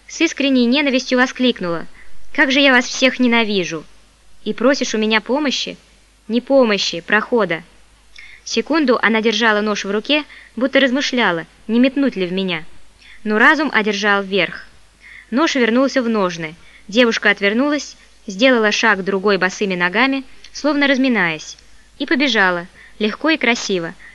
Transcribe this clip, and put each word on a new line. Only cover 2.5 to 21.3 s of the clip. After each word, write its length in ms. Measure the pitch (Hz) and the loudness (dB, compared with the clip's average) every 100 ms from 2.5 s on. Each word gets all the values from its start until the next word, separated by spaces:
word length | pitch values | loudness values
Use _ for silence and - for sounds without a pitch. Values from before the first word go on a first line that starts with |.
же 80 | 269 | 4
я 120 | 277 | 4
вас 140 | 247 247 | 4 2
всех 340 | - 254 247 | 0 0 2
ненавижу! 640 | 254 233 214 202 160 160 - - _ _ - - | 0 2 0 -2 -4 -8 -12 -20 _ _ -20 -14
И 100 | 208 | -8
просишь 420 | 208 240 285 247 214 | 0 0 0 -2 -2
у 20 | |
меня 240 | 220 220 | 0 0
помощи?» 560 | 208 262 294 - - 180 _ _ _ _ - | 0 -2 -2 -4 -8 -12 _ _ _ _ -4
«Не 140 | 233 | -4
помощи, 600 | 247 269 233 202 - 170 | 2 4 4 2 -2 -6
прохода». 600 | - 208 208 240 190 165 - - - _ _ - - - | 0 0 2 0 0 -2 -8 -20 -20 _ _ -20 -20 -20
Секунду 540 | - 226 220 320 269 226 | -8 -6 -2 0 2 2
она 220 | 208 220 | 2 2
держала 400 | 226 214 233 208 | 0 0 2 2
нож 240 | 214 202 196 | 0 -4 -4
в 60 | |
руке, 320 | 208 214 294 285 - - - | -6 -2 -2 -2 -16 -16 -4
будто 240 | 254 - | 0 2
размышляла, 640 | 262 254 269 247 208 170 160 _ - | 2 0 -2 0 0 -2 -6 _ -2
не 120 | 233 | 2
метнуть 360 | 269 277 269 196 | 2 2 -2 -2
ли 100 | 180 | -4
в 80 | |
меня. 320 | 190 190 165 - - - _ - - | -2 -4 -6 -8 -16 -20 _ -20 -12
Но 140 | 214 214 | -4 4
разум 320 | 254 302 302 | 4 4 2
одержал 520 | - 208 202 208 202 | 0 0 -2 0 0
верх. 420 | 196 196 165 - - - - _ - - - | 0 -2 -2 -4 -18 -20 -20 _ -20 -20 -6
Нож 240 | 233 320 | -2 0
вернулся 480 | 277 226 240 269 269 | 0 0 2 0 0
в 80 | 233 | -2
ножны. 460 | 220 185 170 160 170 - - - | 0 -2 -4 -12 -14 -20 -20 -6
Девушка 420 | 196 240 220 214 | 2 2 2 0
отвернулась, 640 | 202 202 220 285 294 - - - _ - | 2 0 0 0 -2 -6 -18 -20 _ -14
сделала 420 | 190 269 240 214 | 0 2 4 2
шаг 320 | 208 233 196 | 2 2 0
другой 340 | 185 196 202 190 | 0 -2 0 2
босыми 380 | 185 - 202 180 | 0 -2 -4 -2
ногами, 480 | 175 202 262 269 262 - - | -2 0 0 0 -6 -20 -18
словно 340 | - 285 285 285 | -6 -2 0 0
разминаясь, 720 | 262 269 220 170 | 2 2 2 0